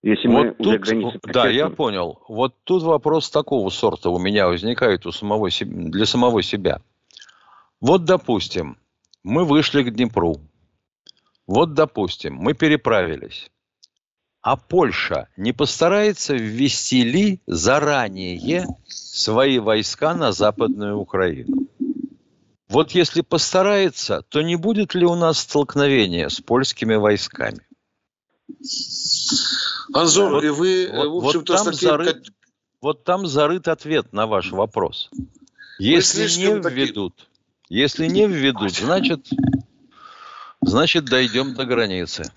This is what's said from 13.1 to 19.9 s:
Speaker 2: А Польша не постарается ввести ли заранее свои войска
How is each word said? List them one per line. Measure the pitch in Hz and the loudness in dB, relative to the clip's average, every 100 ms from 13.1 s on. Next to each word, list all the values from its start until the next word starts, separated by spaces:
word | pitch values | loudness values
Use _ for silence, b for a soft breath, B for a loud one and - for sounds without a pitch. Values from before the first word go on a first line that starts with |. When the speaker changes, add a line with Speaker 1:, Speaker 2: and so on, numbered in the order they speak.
| 71 - - - _ _ _ _ _ _ _ _ _ | -6 -10 -18 -20 _ _ _ _ _ _ _ _ _
Speaker 2:
А | 117 131 | -4 -4
Польша | _ 180 139 - - 73 - - | _ 2 2 0 -4 -4 -6 -6
не | 104 | -4
постарается | 120 143 - 165 202 214 190 - | -2 -2 2 2 4 2 -2 -4
ввести | 135 110 113 139 - - 127 | -4 -4 0 0 0 0 2
ли | 120 156 208 185 - | 4 4 2 0 -4
заранее | 85 92 143 147 139 110 95 92 87 - 175 185 - _ | -2 2 2 2 0 -2 -6 -8 -6 -4 -2 -4 -10 _
свои | - - - - 110 139 127 | -18 -12 -4 0 4 4 2
войска | 107 110 - | 2 0 -2